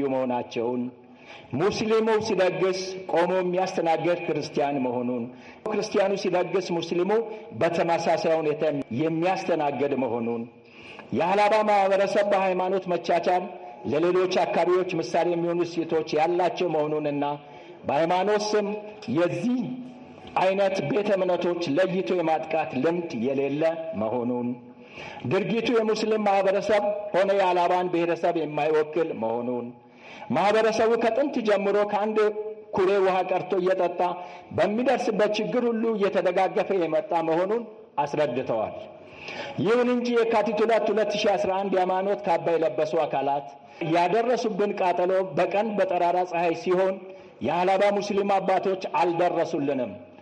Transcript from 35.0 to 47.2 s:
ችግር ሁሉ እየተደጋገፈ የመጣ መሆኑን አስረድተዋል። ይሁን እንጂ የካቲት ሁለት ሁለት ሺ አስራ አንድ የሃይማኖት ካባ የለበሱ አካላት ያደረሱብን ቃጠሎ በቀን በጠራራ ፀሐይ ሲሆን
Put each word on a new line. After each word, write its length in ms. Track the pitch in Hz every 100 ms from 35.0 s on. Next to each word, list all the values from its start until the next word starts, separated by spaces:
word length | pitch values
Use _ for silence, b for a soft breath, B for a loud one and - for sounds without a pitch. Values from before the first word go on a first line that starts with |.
| - 196 208
ችግር 300 | 208 208 247 240
ሁሉ 180 | 220 226
እየተደጋገፈ 760 | 214 196 190 180 175 190 170 185 190
የመጣ 360 | 165 156 156 170
መሆኑን 400 | 160 160 185 226 226 - - -
አስረድተዋል። 800 | 147 151 147 127 127 117 98 - - - - B B B B B
ይሁን 300 | 151 240 247
እንጂ 180 | 247 240
የካቲት 460 | 233 226 233 208 208
ሁለት 260 | 220 226 214
ሁለት 240 | 208 208
ሺ 140 | - 226
አስራ 220 | 196 208 -
አንድ 180 | 196
የሃይማኖት 480 | 185 185 185 196 247
ካባ 240 | - 165 156
የለበሱ 440 | 165 160 - 151 170
አካላት 480 | 151 143 139 143 - - B B 165
ያደረሱብን 800 | 170 175 208 233 233 220 190 202 202
ቃጠሎ 360 | 185 175 180 190 185
በቀን 340 | 151 185 196 220
በጠራራ 440 | 202 190 175 175 180 180
ፀሐይ 300 | 170 175 165
ሲሆን 400 | - 180 190 196 - B